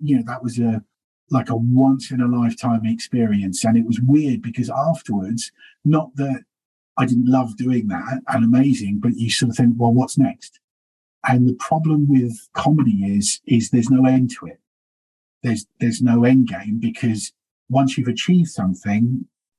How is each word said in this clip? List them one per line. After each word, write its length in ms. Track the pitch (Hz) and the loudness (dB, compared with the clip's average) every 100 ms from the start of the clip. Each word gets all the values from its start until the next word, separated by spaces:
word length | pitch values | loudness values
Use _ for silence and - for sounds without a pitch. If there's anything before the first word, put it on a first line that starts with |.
You 160 | 147 131 | -2 0
know, 60 | 117 | -2
that 140 | 123 | -8
was 160 | 120 117 | -8 -2
a, 240 | 117 110 - _ _ _ _ | -2 -2 -8 _ _ _ _
like, 200 | 131 120 | -4 -2
a 60 | 113 | -2
once-in-a-lifetime 1300 | 120 127 135 135 - 127 123 123 117 117 123 117 110 | 0 2 4 2 -2 -2 0 0 -2 -2 -2 -2 -2
experience. 800 | 117 - 123 113 101 95 90 113 | -4 -4 -2 0 0 -2 -2 2
And 100 | 117 | 2
it 100 | 117 | 2
was 140 | 117 | 0
weird 420 | 127 147 147 113 | 2 2 2 -4
because 280 | 120 117 113 | -6 -6 -4
afterwards, 840 | 131 156 165 - 101 95 117 - _ - _ | -2 -2 -4 -4 -6 -4 -6 -8 _ -20 _
not 320 | 151 156 - 139 | 0 0 0 -6
that 280 | 139 131 - _ _ _ _ - | -6 -6 -10 _ _ _ _ -4
I 100 | 131 | 0
didn't 220 | 120 123 | 2 2
love 300 | 131 117 - | 2 0 -4
doing 320 | 127 123 104 | -2 -2 -2
that 320 | 87 - 131 - | -6 -8 -8 -4
and 160 | - 113 | 0 4
amazing, 540 | 123 139 113 101 104 | 4 4 2 -2 -2
but 160 | 120 - | -2 -2
you 120 | 113 | -2
sort 200 | - 120 | -2 -2
of 80 | 113 | 2
think, 160 | 120 117 | 2 4
"Well, 180 | 120 | 2
what's 240 | 123 127 - | 2 2 0
next?" 420 | 123 - - _ _ _ _ _ _ _ - | 0 -2 -18 _ _ _ _ _ _ _ 0
And 220 | 127 123 | 2 2
the 60 | 120 | 0
problem 520 | - 160 160 151 143 | -4 -2 0 2 4
with 400 | 135 120 113 - | 2 2 -6 -10
comedy 500 | - - 151 123 101 98 101 | -4 2 2 2 0 0 0
is, 240 | 101 - - | -2 -6 0
is 240 | 120 - | 0 2
there's 180 | 123 113 | 0 2
no 160 | 131 131 | 4 4
end 220 | 131 123 - | 4 0 -4
to 60 | - | -16
it. 140 | - _ _ _ _ _ _ _ _ | -18 _ _ _ _ _ _ _ _
There's, 240 | 123 104 - _ | -6 -4 -8 _
there's 220 | 120 113 | -4 0
no 220 | 123 117 | 2 4
end 240 | 120 131 117 | 6 4 2
game, 320 | - 104 113 | -2 -6 -4
because 540 | 117 - 120 104 - - _ _ - | -4 -4 -4 -4 -8 -16 _ _ -4
once 300 | 131 135 - | 0 0 -2
you've 100 | 123 | -4
achieved 420 | 117 - 180 165 | -4 0 2 2
something, 760 | - 95 92 104 104 120 131 - _ _ | -2 -4 -4 -4 -2 0 -2 -8 _ _